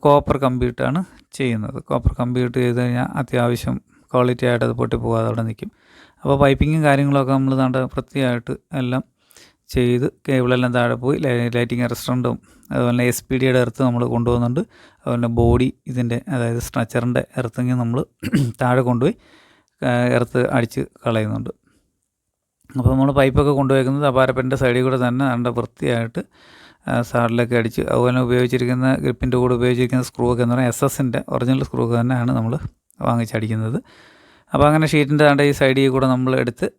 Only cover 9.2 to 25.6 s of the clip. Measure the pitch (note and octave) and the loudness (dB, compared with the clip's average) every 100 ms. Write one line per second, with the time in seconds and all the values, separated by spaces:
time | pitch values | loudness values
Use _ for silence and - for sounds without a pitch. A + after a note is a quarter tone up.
9.2 | _ - - _ _ B2+ B2 B2 C#3 _ | _ -20 -20 _ _ 0 2 2 -2 _
10.2 | - C3 B2 B2+ B2 A#2+ A#2+ B2 B2+ D3 | -2 0 2 2 2 0 0 -2 -2 -2
11.2 | C#3 A#2+ A#2+ A#2+ A#2+ A#2+ A#2+ A#2+ - B2+ | 0 0 0 -2 -2 -2 -4 -4 -4 -2
12.2 | A#2+ A#2+ _ _ _ C3+ B2 B2 B2 A2+ | -2 -4 _ _ _ -2 0 2 0 -2
13.2 | - C3 C3 B2+ A#2+ - C3 A#2+ A#2+ A#2 | -4 0 2 2 0 0 0 0 -2 -2
14.2 | A#2+ A#2+ A#2+ C3 A3 _ - _ - A#2+ | 0 0 0 -2 -6 _ -20 _ -4 -2
15.2 | A#2+ A#2 A#2 A#2+ B2+ - - B2+ A#2+ A#2 | -2 2 2 4 0 -4 -10 -4 -4 -4
16.2 | - C3 A#2 A#2 - C3 A#2 B2+ A#2+ B2 | -4 -4 -2 -4 -6 -6 -4 -2 -2 -2
17.2 | - - B2 - B2 B2 A#2 A#2+ - _ | -4 -6 -6 -4 -2 -2 -2 -4 -6 _
18.2 | - - B2+ - B2+ B2+ B2 A#2 C#3+ A#3+ | -4 -2 -2 -2 0 2 2 0 0 -2
19.2 | _ _ _ _ _ _ C3 A#2+ B2 B2 | _ _ _ _ _ _ -2 0 0 0
20.2 | A#2+ B2+ B2 - A#2 - - _ - A2+ | 0 0 0 0 -2 -4 -8 _ -2 -2
21.2 | G#2+ A2 A2+ - _ _ _ _ _ _ | -2 -6 -8 -14 _ _ _ _ _ _
22.2 | _ _ _ _ _ C3 B2 C3 C3+ C#3 | _ _ _ _ _ 0 2 4 2 4
23.2 | C3+ C3+ C#3+ C#3+ C3+ C3+ B2+ C#3 C#3+ B2+ | 4 4 2 2 2 2 2 2 2 2
24.2 | C3 B2+ C3 C3 C3 A#2+ B2+ C3 B2 B2 | 2 2 -2 0 2 2 0 0 0 0
25.2 | C#3 A#2+ B2 A#2 | 0 0 -2 -4